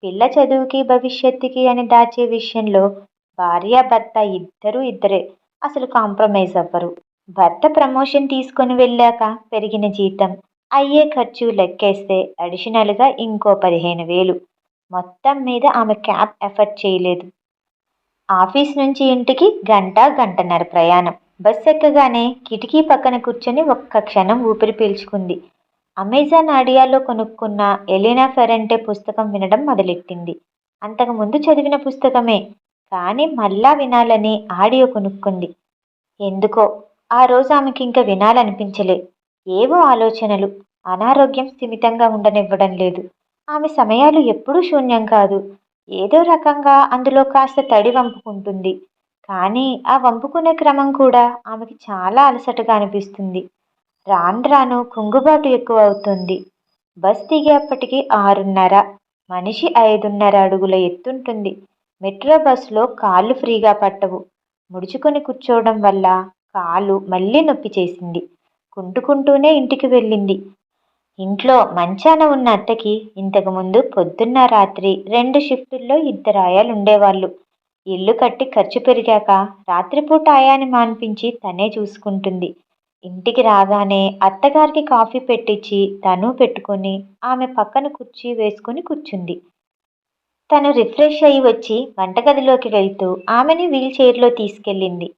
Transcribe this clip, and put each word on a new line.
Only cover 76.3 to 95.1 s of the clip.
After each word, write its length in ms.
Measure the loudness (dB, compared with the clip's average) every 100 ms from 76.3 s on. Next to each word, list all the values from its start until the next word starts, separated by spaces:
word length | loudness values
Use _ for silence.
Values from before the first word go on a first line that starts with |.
| 0
ఆయాలుండేవాళ్ళు. 920 | 2 2 2 0 2 4 4 2 -4 -10 _ _ _ _ -10
ఇల్లు 260 | -4 -2
కట్టి 320 | 0 0 -2
ఖర్చు 360 | -4 -2 -2 -2
పెరిగాక 500 | 0 0 2 0 2 0 0 -10 -6
రాత్రిపూట 600 | -4 -2 -4 0 2 4
ఆయాని 360 | 6 6 4
మాన్పించి 640 | 2 0 0 -2 -8 -6 -8
తనే 360 | -8 -10 -4 -4
చూసుకుంటుంది. 880 | -4 -10 -10 -8 -6 -6 -6 -8 -12 _ _ _ _
ఇంటికి 380 | -20 -6 -4 0
రాగానే 760 | 4 4 4 2 0 0 -2 0
అత్తగారికి 600 | -2 2 0 4 2 2
కాఫీ 360 | 0 2 2 -2
పెట్టించి 840 | -4 -4 -2 -4 -2 -2 -2 -2
తను 280 | -2 -2 -2
పెట్టుకొని 720 | 0 0 0 -8 -6 -6 -8 -12 _
ఆమె 220 | -6 -4 -4
పక్కన 420 | -4 -2 -2 -6
కుర్చీ 440 | -12 -20 -16 -10
వేసుకొని 480 | -4 -4 -4 -12 -12
కూర్చుంది. 580 | -10 -10 -10 -12 -10 -12 _ _ _ _ _ _ _ _ _ _ _
తను 200 | 2 2
రిఫ్రెష్ 540 | 2 0 2 2 4
అయి 160 | 4 4
వచ్చి 480 | 2 0 -2 -6 -6 -6
వంటగదిలోకి 680 | -4 0 2 2 2 0 2
వెళ్తూ 480 | 0 -2 -2 -4 -4 -2
ఆమెని 360 | 0 0 0 0
వీల్‌చైర్‌లో 640 | -2 -4 2 2 4 2
తీసుకెళ్ళింది. 800 | 2 -6 -8 -8 -6 -6 -6 -12